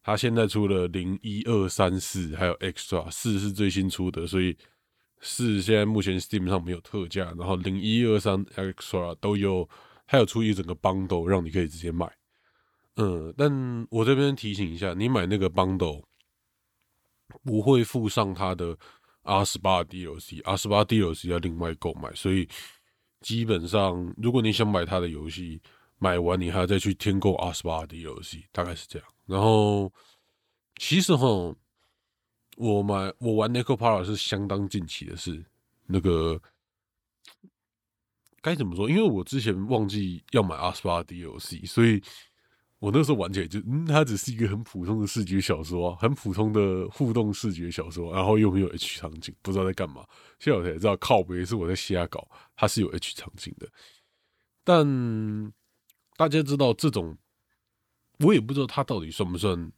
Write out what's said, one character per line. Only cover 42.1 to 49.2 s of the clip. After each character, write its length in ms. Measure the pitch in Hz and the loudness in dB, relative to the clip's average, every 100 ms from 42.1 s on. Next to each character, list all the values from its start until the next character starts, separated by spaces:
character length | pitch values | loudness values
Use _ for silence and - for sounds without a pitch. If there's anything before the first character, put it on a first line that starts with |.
| - - _ _ _ _ _ | -20 -20 _ _ _ _ _
我 100 | 101 | 0
那 140 | 120 | 2
时 60 | 147 | 2
候 40 | |
玩 180 | 131 87 | 0 0
起 80 | 95 | -2
来 60 | 85 | -4
就， 140 | 101 | -6
嗯， 260 | 95 139 165 | -4 -4 2
它 160 | 147 | 2
只 140 | 147 104 | 4 0
是 160 | - | -4
一 40 | 113 | -2
个 120 | 113 | -2
很 120 | 101 | -2
普 220 | 113 95 87 | -6 -8 -4
通 140 | 110 | -2
的 60 | 101 | -2
视 160 | - | -2
觉 160 | 98 98 | 0 0
小 240 | 92 80 | 0 -2
说 280 | 78 87 87 | -2 -2 -2
啊， 80 | 87 | 0
很 120 | 113 | 0
普 180 | 143 107 | 0 -4
通 180 | 92 110 | -2 2
的 380 | 107 101 92 90 | 2 2 0 -4
互 240 | - 131 | -2 0
动 200 | 113 107 | 2 0
视 200 | 101 113 | 0 -4
觉 180 | 85 87 | -4 -6
小 200 | 85 78 | -8 -8
说， 220 | 80 85 | -8 -6
然 120 | 92 | 0
后 140 | 92 107 | 4 6
又 120 | 107 | 6
没 120 | 92 | 4
有 60 | 95 | 0
H 280 | - - - | -2 -8 -8
场 220 | 82 80 | -10 -12